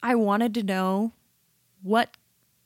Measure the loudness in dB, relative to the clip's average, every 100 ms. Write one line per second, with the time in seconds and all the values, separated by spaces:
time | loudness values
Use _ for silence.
0 | -2 2 2 2 0 -2 -2 -2 0 0
1 | -2 -6 _ _ _ _ _ _ -2 0
2 | 0 -6 _ _ _ _